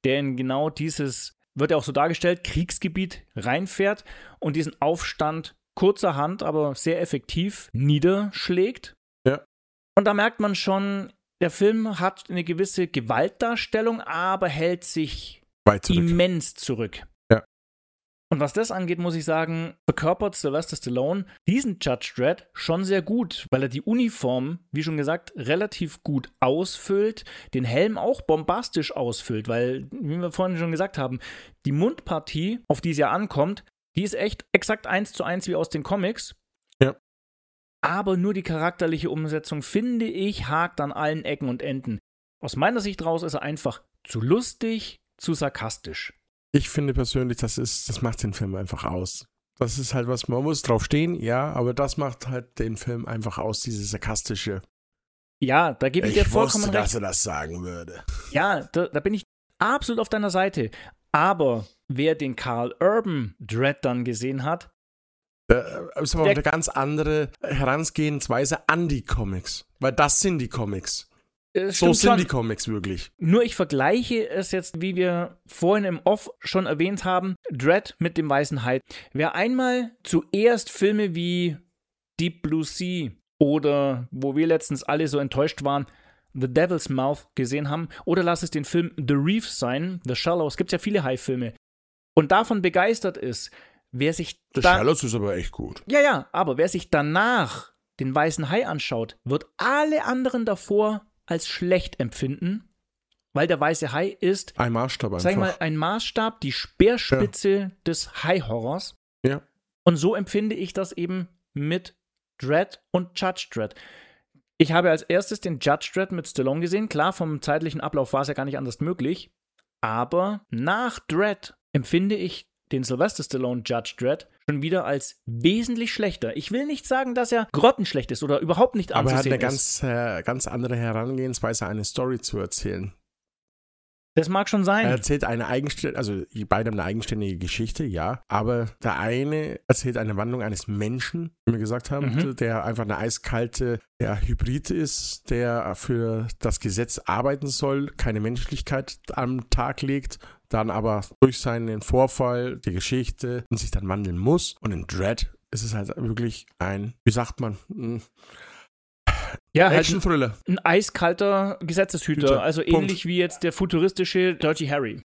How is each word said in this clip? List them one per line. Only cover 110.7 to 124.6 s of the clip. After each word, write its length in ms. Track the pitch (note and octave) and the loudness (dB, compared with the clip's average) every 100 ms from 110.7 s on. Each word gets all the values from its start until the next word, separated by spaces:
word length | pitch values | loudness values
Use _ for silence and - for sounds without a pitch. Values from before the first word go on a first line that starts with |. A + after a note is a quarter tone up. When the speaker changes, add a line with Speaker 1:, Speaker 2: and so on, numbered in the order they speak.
Speaker 1:
das 180 | - F3+ | -4 -6
eben 360 | - F3 F#3 F3 _ _ | -4 -4 -4 -6 _ _
mit 420 | C#3+ C#3+ F3 F3+ _ _ _ _ _ | -6 -2 -2 -6 _ _ _ _ _
Dredd 440 | B2+ D#3 G3 - _ | 0 2 2 -6 _
und 260 | F3+ F3 - | -2 -2 -4
Judge 300 | F#3+ F#3 - | -4 -4 -8
Dredd. 240 | - - - - - - _ _ _ _ _ | -4 -6 -6 -20 -20 -20 _ _ _ _ _
Ich 140 | D#3 | 4
habe 180 | E3 F3 | 6 6
als 120 | D#3+ | 4
erstes 380 | - F3 - G#3 | 2 0 0 -6
den 180 | F#3 C#3+ | -4 -2
Judge 320 | C#3+ D3 - | 0 0 0
Dredd 200 | - F#3+ | -2 -2
mit 160 | F3 - | -4 -6
Stallone 320 | - C3 D3 | -2 0 0
gesehen. 280 | E3+ F#3+ A3 | 0 -2 -2
Klar, 240 | D3 E3 | 0 0
vom 300 | F#3 D#3+ D3 | 0 -4 -4
zeitlichen 380 | - D3+ D#3+ C#3+ | 0 0 0 -4
Ablauf 320 | D3+ D3 C3 | -4 -2 0
war 80 | C3+ | 0
es 60 | C#3 | -2
ja 60 | |
gar 100 | C#3+ C#3 | -4 -4
nicht 100 | C3+ | -4
anders 220 | C3 - | -6 -4
möglich. 500 | D3+ F3+ C3 F#3 - _ _ _ _ _ | -4 -2 -2 -4 -8 _ _ _ _ _
Aber 600 | A2+ A2+ B2 F3 F#3+ G#3 _ | -4 -2 0 2 0 -2 _
nach 480 | A#2 C#3 G3+ B3 - | -2 0 0 -2 -6
Dredd 540 | _ D#3+ G#3 G3 - - _ | _ 0 0 0 -10 -20 _
empfinde 420 | C#3+ C3 F3 G3 | -2 2 2 2
ich 340 | G#3 F3+ - - _ _ | 0 -2 -8 -16 _ _
den 100 | C#3 | -4
Sylvester 400 | B2 B2+ G3 - | -2 2 2 0
Stallone 400 | D3 C3 B2+ B2 | -4 -2 -2 -2
Judge 300 | G#2+ A#2 A2 - | -2 -2 -2 -2
Dredd 300 | B2 D#3 - _ - | 0 0 -4 _ -4
schon 140 | D3 | -2